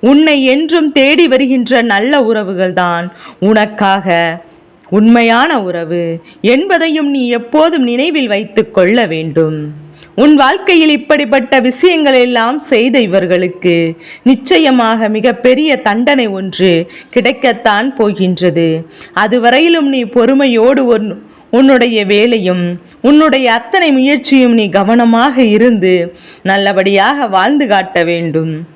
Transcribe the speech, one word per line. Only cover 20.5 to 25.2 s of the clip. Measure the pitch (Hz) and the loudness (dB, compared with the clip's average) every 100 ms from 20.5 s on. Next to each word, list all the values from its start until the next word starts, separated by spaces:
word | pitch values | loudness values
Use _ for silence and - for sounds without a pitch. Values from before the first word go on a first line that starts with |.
| 233 226 269 254 | 2 2 2 0
உன்-, | 226 208 190 - - _ 233 | -2 -2 -10 -16 -20 _ 0
உன்னுடைய | 269 262 240 226 196 | 2 2 0 -2 0
வேலையும் | 208 233 226 185 180 175 175 - - 240 | 0 2 0 -2 -2 -4 -8 -14 -4 2
உன்னுடைய | 294 311 269 254 226 | 4 4 2 0 -2
அத்தனை | - 392 339 269 | -2 -2 0 0
முயற்சியும் | 262 285 233 269 254 226 | 0 -2 0 2 4 2
நீ | 208 180 | 0 0
கவனமாக | 196 233 233 226 | 2 2 2 2